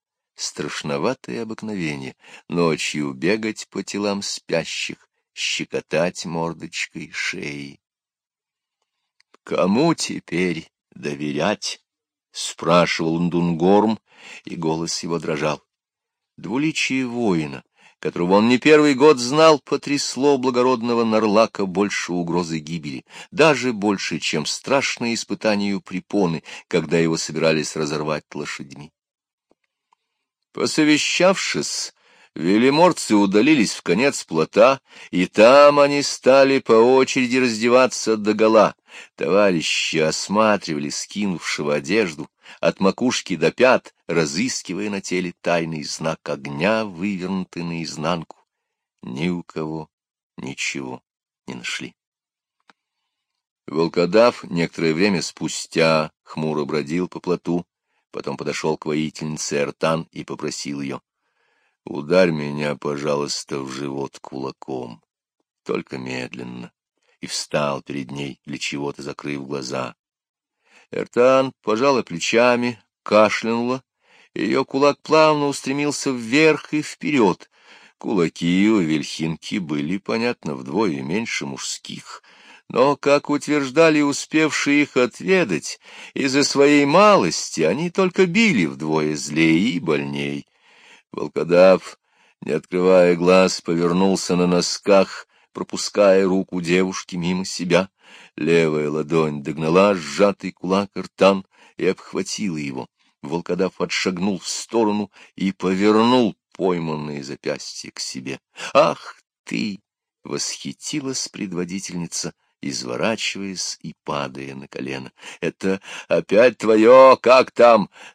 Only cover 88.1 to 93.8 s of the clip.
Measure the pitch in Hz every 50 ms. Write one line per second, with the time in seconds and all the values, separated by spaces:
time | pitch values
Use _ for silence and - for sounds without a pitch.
88.1 | - - 190 175 170 220 233 214 160 104 82 71 67 67 78 78 78 80 76 76
89.1 | 78 71 - - 76 78 82 80 80 85 101 123 160 - 254 - 76 69 71 71
90.1 | 71 71 71 - - 69 - _ _ _ _ _ _ _ _ _ - _ _ _
91.1 | - - - 73 - 76 76 82 87 87 92 95 92 87 - - - _ _ _
92.1 | _ _ _ _ _ _ - - - 80 - _ 90 90 90 92 95 92 90 90
93.1 | 90 85 87 90 92 95 92 92 - - - - 85 85